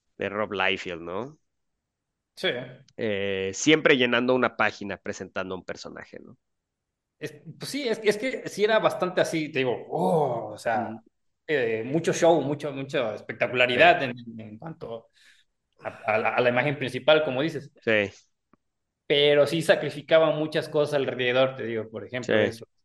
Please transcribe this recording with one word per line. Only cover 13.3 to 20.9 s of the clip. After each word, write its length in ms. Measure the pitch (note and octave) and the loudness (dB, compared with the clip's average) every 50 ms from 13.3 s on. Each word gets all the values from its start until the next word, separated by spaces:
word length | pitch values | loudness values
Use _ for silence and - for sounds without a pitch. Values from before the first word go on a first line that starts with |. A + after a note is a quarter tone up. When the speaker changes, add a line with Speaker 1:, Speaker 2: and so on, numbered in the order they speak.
| A#2+ - A#2+ G#2+ A2+ B2 B2+ B2 B2+ C3 D#3+ F3 E3 - | -4 -4 -2 -2 2 2 2 2 6 6 8 8 8 6
Speaker 1:
Sí. 40 | C#3+ | 2
Speaker 2:
en, 360 | B2 A#2+ B2 A#2 A#2 A2+ A2 | -4 -6 -10 -14 -16 -14 -14
en 180 | G#2+ G#2+ G#2 | -14 -16 -16
cuanto 520 | A2 D#3+ E3 D#3+ - A#2+ A#2 A#2 A2+ - _ _ _ _ _ _ _ _ _ _ _ _ _ _ _ | -14 -14 -14 -14 -14 -14 -12 -12 -14 -14 _ _ _ _ _ _ _ _ _ _ _ _ _ _ _
a, 80 | - A2+ - - - A2 G#2+ | -14 -14 -12 -8 -4 0 0
a 20 | A2+ | 0
la, 100 | A2 A2 A#2+ | 0 0 0
a 60 | A#2+ | 2
la 80 | B2 B2 | 2 2
imagen 280 | A#2+ B2 B2+ D3 C3+ - | 2 2 0 0 -2 -4
principal, 440 | C3 A#2 B2+ B2+ - D3+ D#3 - - | -6 -6 -6 0 4 4 4 6 4
como 160 | C#3 B2+ B2+ | 0 -2 -2
dices. 300 | D3 E3 D3 C3+ - - _ _ - | -2 -4 -4 -8 -12 -12 _ _ 0
Speaker 1:
Sí. 280 | A#2 A2 G#2 G2+ G2 - - _ _ _ _ _ _ _ _ _ _ _ _ _ _ _ _ _ | 2 2 4 2 0 -4 -14 _ _ _ _ _ _ _ _ _ _ _ _ _ _ _ _ _
Speaker 2:
Pero 380 | - D3+ C#3+ C#3+ D3 D3 D3 C#3+ | 0 2 4 6 6 6 6 4
sí 140 | C#3+ E3 E3 | 4 2 -2
sacrificaba 680 | - - D3 - D#3 C#3 C3 B2+ - - E3 D#3+ D#3+ D#3 | 2 2 2 2 2 -6 -8 -8 -2 4 4 4 6 4
muchas 380 | D3+ D3+ D#3 D#3 D#3 D#3+ - - | 2 0 -2 -2 -2 -4 -4 -2
cosas 260 | - D3+ D3 C#3+ | 0 0 0 2